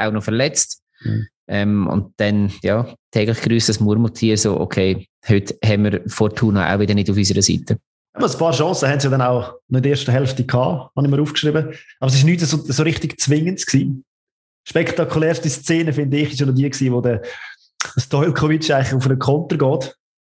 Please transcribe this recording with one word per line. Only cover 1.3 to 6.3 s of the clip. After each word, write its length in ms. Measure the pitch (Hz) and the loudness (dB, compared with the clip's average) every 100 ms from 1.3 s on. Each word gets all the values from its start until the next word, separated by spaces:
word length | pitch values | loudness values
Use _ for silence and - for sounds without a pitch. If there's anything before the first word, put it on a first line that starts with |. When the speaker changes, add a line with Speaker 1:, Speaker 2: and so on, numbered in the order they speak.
| _ - | _ -6
Speaker 1:
Ähm, 400 | 101 101 104 95 | -2 0 0 0
und 260 | 101 98 - | -2 -4 -2
dann, 360 | 104 104 101 - | 0 2 0 -2
ja, 320 | 92 107 120 - _ | -2 0 -2 -10 _
täglich 300 | 113 107 113 | -2 0 0
grüßt 280 | - 117 110 | 2 2 2
das 100 | 107 | 0
Murmeltier 580 | 104 107 113 - 113 107 | 2 2 0 0 2 2
so, 220 | 107 95 | 2 0
okay, 480 | - - 95 92 - _ - | -2 0 0 0 -6 _ 2
heute 300 | 101 98 - 110 | 2 0 -2 0
haben 180 | 104 104 | 2 2
wir 160 | 98 - | 0 -4
Fortuna 640 | - 107 | -2 -2